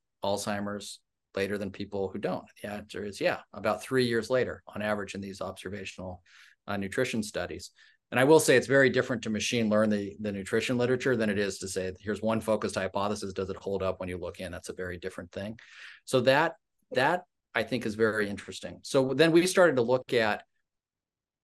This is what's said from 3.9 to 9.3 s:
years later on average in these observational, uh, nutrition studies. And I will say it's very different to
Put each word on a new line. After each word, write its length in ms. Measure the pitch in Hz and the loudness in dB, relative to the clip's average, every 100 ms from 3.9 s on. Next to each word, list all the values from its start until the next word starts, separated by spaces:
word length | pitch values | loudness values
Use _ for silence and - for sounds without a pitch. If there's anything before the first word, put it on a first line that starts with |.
| 131 123 | 2 2
years 240 | 117 107 | 0 0
later 320 | 127 101 85 - | 0 0 -6 -12
on 140 | 104 | -4
average 340 | 107 104 98 | -2 -2 -4
in 60 | 98 | -8
these 220 | 98 95 | -10 -8
observational, 800 | 92 98 92 101 98 - 92 87 _ - - _ - | -10 -10 -10 -10 -12 -12 -12 -12 _ -20 -20 _ -6
uh, 100 | 101 | -6
nutrition 460 | 98 131 127 117 | -2 -2 0 -2
studies. 480 | 107 90 87 85 - _ - _ _ | -4 -6 -6 -8 -14 _ -20 _ _
And 80 | 123 | 2
I 60 | |
will 160 | 139 156 | 6 8
say 160 | 156 127 | 8 4
it's 100 | 120 | 6
very 240 | 135 131 | 6 6
different 320 | 127 123 120 | 4 0 -2
to 80 | 117 | -4